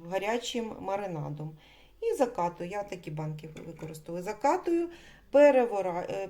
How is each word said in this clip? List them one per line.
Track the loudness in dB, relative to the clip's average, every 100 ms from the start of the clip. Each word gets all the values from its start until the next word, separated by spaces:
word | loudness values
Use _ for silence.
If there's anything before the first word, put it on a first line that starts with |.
| -6
гарячим | -4 0 -2 -2 -6 -6 -6
маринадом. | -4 -4 -4 -6 -6 -8 -10 -12 -20 -20 -20 -6
І | -2 0
закатую. | 0 0 -2 -4 -8
Я | -8
такі | -8 -10 -8
банки | -6 -6 -8 -12 -14 -14
використовую. | -12 -12 -12 -10 -8
Закатую, | -6 0 2 2 2 0 0 -8 -20 -20 4
перевора-, | 8 10 8 4 0 -2 -2 -4
е, | -4